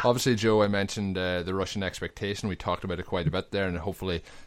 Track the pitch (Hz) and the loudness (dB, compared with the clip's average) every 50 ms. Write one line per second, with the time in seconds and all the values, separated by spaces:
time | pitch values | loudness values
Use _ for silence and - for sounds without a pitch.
0 | - 120 123 123 - 135 120 104 110 113 107 107 104 101 101 101 98 98 - 113 | 2 2 2 4 4 2 2 4 4 6 6 6 6 6 4 2 0 0 -2 -4
1 | 101 98 95 92 92 92 90 87 85 90 92 95 95 - - 104 98 90 - - | -2 -2 -2 0 0 0 0 0 0 -2 0 -2 -2 -2 -2 -4 -4 -4 -4 -4
2 | - - - - 110 98 101 - - 107 90 - - - 87 - - 92 87 80 | -8 -8 -6 -4 -4 -4 -4 -2 -2 -4 -4 -2 -2 -2 -2 -2 -2 -4 -4 -4
3 | 85 - - 92 87 76 78 90 92 - - 101 98 92 87 85 78 101 87 - | -4 -4 -2 0 0 0 0 -2 -4 -2 -2 0 0 0 -2 -2 -4 -6 -6 -4
4 | 92 92 87 82 - - - - - | -4 -2 -2 -2 -4 -8 -16 -18 -18